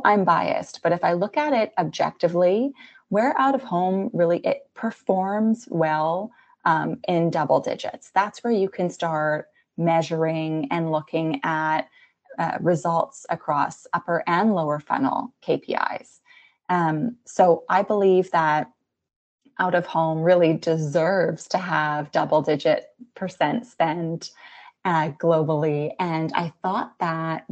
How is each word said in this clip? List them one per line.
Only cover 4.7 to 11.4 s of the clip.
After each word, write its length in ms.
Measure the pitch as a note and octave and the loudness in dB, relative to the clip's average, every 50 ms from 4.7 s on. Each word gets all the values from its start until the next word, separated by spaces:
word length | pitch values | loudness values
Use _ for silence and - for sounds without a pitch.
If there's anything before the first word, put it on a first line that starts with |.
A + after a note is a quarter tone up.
| _ | _
performs 920 | - - A3+ - - _ - F#3+ F#3 F#3+ F#3+ G#3 G#3+ A3 A3 A3+ A#3 - - | -8 -8 -8 -8 -4 _ 0 0 0 0 -2 0 0 2 2 0 0 -4 -4
well, 640 | - E3 D#3+ D#3 D#3 D#3 D#3 D#3+ E3+ F#3 G#3+ A#3 - _ _ _ _ _ - | -2 0 0 2 2 0 0 0 -2 -2 -6 -8 -12 _ _ _ _ _ 0
um, 340 | F3 D#3+ D#3 D#3 D#3+ D#3+ - - - | 0 0 0 0 -4 -6 -6 -2 0
in 200 | F3 E3 E3+ E3 | 0 2 2 2
double 300 | E3 D#3+ D3 - D3 C#3+ | 0 0 2 2 2 2
digits. 500 | - - - - - - - - - - - | 0 -2 -6 -6 -8 -10 -10 -12 -10 -4 0
That's 260 | F#3+ G3+ G#3+ - - | 0 0 0 -2 -6
where 120 | - A#3 A#3 | -2 0 0
you 160 | G3 F#3+ F#3+ | 0 0 -2
can 200 | - - F3+ E3+ | -2 -2 -4 -4
start 600 | - - F3 E3 D#3+ D3+ D3+ D3+ D3+ D3+ - _ _ _ _ _ _ | -4 -4 -4 -2 -2 0 0 0 -2 -2 -6 _ _ _ _ _ _
measuring 920 | E3 E3 E3 E3 E3 D#3+ - E3 D#3+ D#3+ D#3+ E3 D#3+ D#3+ D#3+ D#3 D#3 D3 - | -2 0 2 2 2 0 0 -2 0 0 0 0 -2 -2 -2 -2 -4 -4 -2
and 220 | F3 E3+ E3 D#3+ D#3 | -2 -2 -2 -2 -2
looking 480 | D3+ D3+ - - D#3+ D#3+ D#3+ C#3+ C#3 | -4 -4 -4 -4 -2 -2 -2 -2 -2